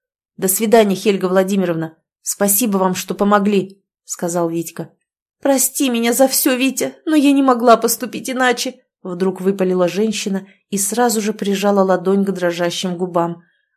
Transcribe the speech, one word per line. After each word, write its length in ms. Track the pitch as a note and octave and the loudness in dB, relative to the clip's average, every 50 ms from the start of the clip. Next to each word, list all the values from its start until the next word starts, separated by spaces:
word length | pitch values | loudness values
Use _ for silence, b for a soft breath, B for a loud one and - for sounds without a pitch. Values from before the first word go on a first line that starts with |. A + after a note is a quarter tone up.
| _ _ _ _ _ _ _ | _ _ _ _ _ _ _
"До 120 | - - F#3 | -6 -4 -2
свидания, 480 | - - A3+ G#3+ A#3 A3+ A3 G3+ F#3 | -2 -2 2 4 6 6 6 4 2
Хельга 300 | F#3+ - A3 G3+ F3+ F#3 | 0 0 0 0 0 0
Владимировна! 720 | F3+ F#3 F#3+ F#3+ F#3 G#3 G3 F#3 F3 E3 D#3+ D#3+ D#3+ - _ _ _ _ _ _ | 0 2 2 2 2 0 0 0 0 -2 -4 -6 -8 -10 _ _ _ _ _ _
Спасибо 540 | - - - G3+ G3+ G3+ - B3 G#3+ G3 | -10 -4 -2 0 0 0 0 0 0 0
вам, 180 | F#3+ F#3+ F#3 F#3 | 0 0 0 0
что 200 | F3+ - - F3+ | -2 -6 -6 -4
помогли", 680 | - G#3 G3+ G#3 G3+ G3 G#3 G#3 G3 F3+ - - - _ _ _ _ _ | -2 0 2 2 2 2 2 0 0 0 -2 -8 -18 _ _ _ _ _
сказал 440 | - - - F3+ F3 E3+ F3 E3+ E3 | -14 -8 -6 -6 -4 -2 -2 -2 -2
Витька. 440 | E3 E3+ D#3+ - - - D#3+ - _ _ _ _ _ _ _ _ _ _ | -2 -4 -6 -8 -10 -12 -12 -12 _ _ _ _ _ _ _ _ _ _
"Прости 480 | - C#4 C4+ C4 - - - - C#4+ B3+ | 0 0 2 2 0 -2 -2 -2 -2 0
меня 240 | A#3+ A#3 A#3 A#3 A#3+ | 0 0 0 0 2
за 160 | B3 C4+ C4+ | 4 2 2
все, 260 | C4+ - - D4 C4 | 2 0 0 0 0
Витя, 400 | A#3+ C4+ C4+ C4 - - C4 - - _ | 2 0 0 0 -2 -4 -6 -8 -8 _
но 100 | E4+ D#4 | 0 2
я 160 | D4+ C4 C#4+ C#4 | 4 4 4 4
не 100 | C#4 C4+ | 4 4
могла 340 | C4 B3 A#3 A#3 A#3+ A3+ | 2 2 4 4 6 6
поступить 520 | A3+ A3+ A#3 - - B3+ G#3 - A3 A3+ - | 6 4 0 -2 -4 -6 -8 -10 -10 -8 -8
иначе", 540 | B3+ B3+ B3+ B3 A#3+ B3 - C4 B3+ - _ _ _ _ - | -4 0 0 0 0 0 -4 -8 -10 -12 _ _ _ _ -12
вдруг 380 | F#3 F3+ F3 F#3+ F#3+ F#3+ F#3+ | -10 -4 -2 -2 -2 -2 -2
выпалила 480 | F#3 F#3+ G3 G3 F#3+ F#3 F3+ F#3 F3+ F3 | -2 -2 0 0 0 0 2 2 0 0
женщина 580 | F3 F#3+ A3 A3 G#3 - - G3+ F#3+ F#3+ G3 B B B B _ | 0 0 -2 -2 -2 -4 -4 -4 -4 -6 -6 B B B B _
и 80 | G3+ | -6
сразу 440 | G3 - - G#3+ A#3 B3 A#3+ G#3 A3 | -4 -4 -4 -2 0 0 0 0 0
же 120 | G3+ A3 G#3+ | -2 -4 -4
прижала 500 | - G3+ G3+ G3 F#3 G3+ G3+ G3+ G3+ F#3+ | -4 -4 -2 -2 0 0 2 2 4 4
ладонь 420 | F#3+ F#3 F3+ F3 F#3 G3 G3+ G3 | 4 2 0 0 0 0 2 0
к 60 | G3 | 0
дрожащим 680 | F#3 F3+ F3+ F3 E3+ E3+ F3 F3 E3+ - - F#3 F3+ | -2 -2 -2 -2 -2 -2 -2 -4 -4 -4 -6 -6 -4
губам. 460 | E3+ F#3 F3+ E3+ F3 E3+ E3+ E3+ E3+ b b b b b b b | -4 -6 -2 -2 -2 -2 -2 -4 -10 b b b b b b b